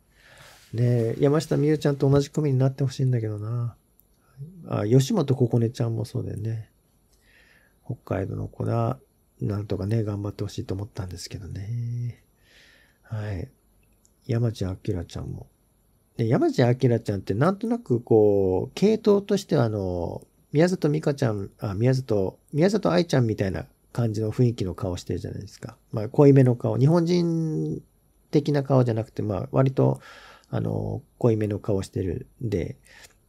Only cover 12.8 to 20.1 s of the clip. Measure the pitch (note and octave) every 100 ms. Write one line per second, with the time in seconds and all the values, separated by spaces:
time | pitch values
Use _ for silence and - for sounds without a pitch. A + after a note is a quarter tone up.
12.8 | _ _ _ A2 G#2 F2+ C3 _ _ _
13.8 | _ _ _ _ - A#2 A#2+ A2 F#2 F#2
14.8 | - F2+ - - F2 F2+ - _ _ _
15.8 | _ _ _ - A2+ E3+ E4 F#3+ B2 B2
16.8 | B2+ A#2 - G2 - G2+ D#3+ G3 A3+ A#3
17.8 | - A#2+ - A2 G#2 G2+ F#2+ F#2 A#2+ -
18.8 | G3+ A3 G#3+ G3+ G3+ G3+ - D3 A#2 G#2+
19.8 | F#2 F2+ F2